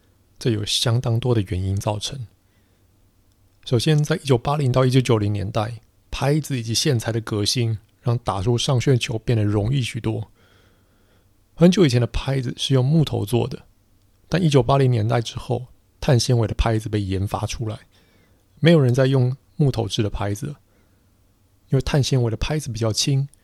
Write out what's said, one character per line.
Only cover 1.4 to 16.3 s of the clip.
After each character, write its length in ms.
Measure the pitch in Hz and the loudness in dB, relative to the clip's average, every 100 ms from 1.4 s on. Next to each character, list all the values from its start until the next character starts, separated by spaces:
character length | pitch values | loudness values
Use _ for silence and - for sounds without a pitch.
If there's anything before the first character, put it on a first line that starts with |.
| 95 | 0
原 120 | 92 | -2
因 140 | 95 98 | -2 -2
造 240 | 107 104 | -2 -4
成。 260 | - 135 113 _ _ _ _ _ _ _ _ _ _ _ _ _ | -6 -10 -14 _ _ _ _ _ _ _ _ _ _ _ _ _
首 140 | - 120 | -2 0
先， 260 | 156 151 | 2 2
在 120 | 147 160 | 0 -2
一 40 | |
九 180 | 135 123 | 0 0
八 200 | - 147 | 0 -2
零 140 | 135 | 0
到 140 | 127 131 | 2 2
一 40 | |
九 100 | 131 | 2
九 200 | 123 113 | 2 2
零 120 | 104 | 0
年 200 | 104 98 | -2 -4
代， 300 | 113 107 113 - _ _ | -4 -4 -8 -18 _ _
拍 300 | - 139 156 | -4 -2 0
子 180 | 135 131 | -2 -4
以 60 | |
及 100 | 113 | -2
线 240 | 113 165 120 | -2 0 0
材 140 | 113 | -2
的 80 | 113 | -4
革 240 | 110 107 | -4 -2
新， 340 | 101 127 113 110 - _ | -2 0 -2 -4 -8 _
让 160 | - 117 | -2 -2
打 220 | - 98 | -2 -2
出 160 | 98 120 | 0 0
上 220 | - 127 | 0 0
旋 180 | 143 127 | 2 2
球 200 | - 113 | 0 -6
变 180 | - 117 | -2 0
得 80 | |
容 300 | 104 107 104 | 0 0 0
易 80 | 139 | -2
许 180 | 113 117 | -4 -6
多。 320 | 110 110 107 _ _ _ _ _ _ _ _ _ _ _ _ - | -6 -6 -8 _ _ _ _ _ _ _ _ _ _ _ _ 4
很 140 | 170 | 4
久 160 | 190 160 | 6 4
以 40 | |
前 100 | 120 | 4
的 80 | 117 | 0
拍 320 | - - 135 | -2 -4 -4
子 140 | 123 - | -6 -6
是 180 | - | 0
用 120 | 135 127 | 2 2
木 180 | 160 | 2
头 220 | 147 110 101 | 2 -2 -2
做 200 | 120 117 | -2 -2
的， 140 | - - _ _ _ _ _ _ | -6 -16 _ _ _ _ _ _
但 120 | 160 | 0
一 60 | 170 | 2
九 160 | 139 | 4
八 140 | 120 139 | 4 2
零 120 | 131 | 2
年 160 | 120 107 | 2 0
代 140 | 123 | -2
之 180 | 113 - | -4 -8
后， 280 | - 120 127 - _ _ | -6 -6 -8 -20 _ _
碳 180 | - 123 | 2 2
纤 200 | - | 2